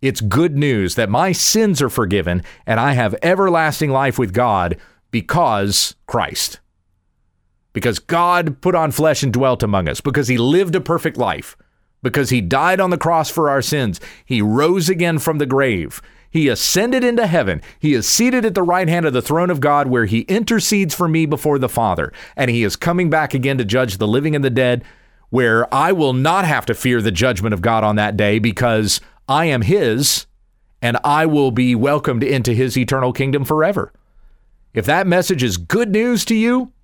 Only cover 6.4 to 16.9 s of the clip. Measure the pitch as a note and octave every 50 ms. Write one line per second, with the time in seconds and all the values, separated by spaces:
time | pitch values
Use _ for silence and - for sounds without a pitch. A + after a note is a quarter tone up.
6.4 | - - - - _ _ _ _ _ _ _ _ _ _ _ _ _ _ _ _
7.4 | _ _ _ _ _ _ _ A2 - A#2+ A2 - - _ E3+ E3+ F3 F3 F3+ F3
8.4 | F3 D#3+ C#3 - - F3+ F3+ F3 D#3+ D3+ A#2+ - D3+ D#3+ D3+ - - C3+ G#2+ A#2+
9.4 | C3+ C3 B2 - - G#2 G2+ G2 F2+ D#2 C2 - - D3 B2+ C#3+ C#3 A2 B2+ A#2+
10.4 | A#2 B2+ D3 F3+ G3 F3 D#3+ F#3 - - E3+ E3 - E3 - A#2 B2 G2+ E2+ C#2+
11.4 | - - - _ _ _ _ _ _ _ _ _ - B2+ - D3 C#3 A2+ B2+ B2
12.4 | - - E3 C3+ D3 F3+ F#3 F#3 G3 F#3 F3+ D#3+ - D#3+ E3+ D#3+ D#3 - - -
13.4 | D#3+ D3 C#3 C#3 A#2+ - - D3 C3 A2 F2+ - - - - - _ _ B2+ A#2
14.4 | G#2 G#2+ A2 B2 D3 D#3+ F3+ G3 E3+ D#3 F#3+ E3 F3 F3 E3 D#3 - - D#3+ D3+
15.4 | C#3+ B2+ C3 C3+ C#3 C3 A2+ F2+ D#2+ - - - - - - - _ _ - D#3+
16.4 | D#3 C3+ A#2 - - - - F3 G#3 A#3+